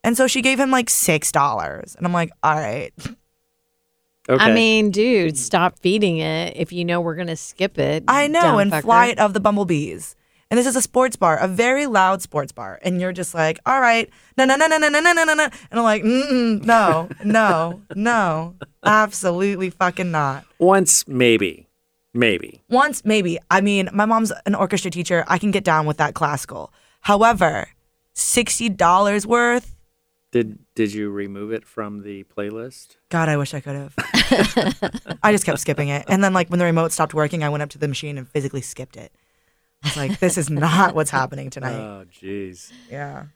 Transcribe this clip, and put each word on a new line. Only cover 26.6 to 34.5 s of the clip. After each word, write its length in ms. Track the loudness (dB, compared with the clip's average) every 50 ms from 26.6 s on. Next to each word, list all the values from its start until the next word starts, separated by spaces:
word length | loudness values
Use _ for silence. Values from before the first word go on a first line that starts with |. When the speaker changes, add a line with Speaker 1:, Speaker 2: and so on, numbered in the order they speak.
| -14 -16 _ _ _ _ _ _
Speaker 1:
However, 680 | 0 0 2 4 4 4 4 4 0 0 0 -2 -8 -10 _ _ _ _ _ _ _ _ _
sixty 540 | -6 -4 0 0 0 0 0 -4 -4 -4 -4
dollars 560 | 0 2 4 4 4 4 4 2 0 -2 0
worth, 500 | 0 0 2 2 2 0 -2 -4 -8 -20 _ _ _ _ _ _ _ _ _ _ _
Speaker 2:
Did, 280 | -2 -2 -2 -2 -8 -18 _ _ _
did 180 | -2 -2 -2 -2
you 160 | -6 -8 -8
remove 420 | -8 -8 -10 -10 -10 -12 -10 -10
it 140 | -10 -10 _
from 380 | _ _ -12 -10 -10 -12 -14 -14
the 200 | -14 -16 -16 -16
playlist? 720 | _ _ -10 -8 -8 -10 -12 -14 -14 -18 -20 -20 _ _ _ _ _
Speaker 1:
God, 180 | -4 -2 -2
I 80 | 0 -2
wish 180 | -2 -4 -6 -8
I 60 | -12
could 160 | -12 -12 -12
have. 180 | -12 -14 -12 _
<laughs> 1200 | -10 -8 -2 0 0 2 2 2 2 2 0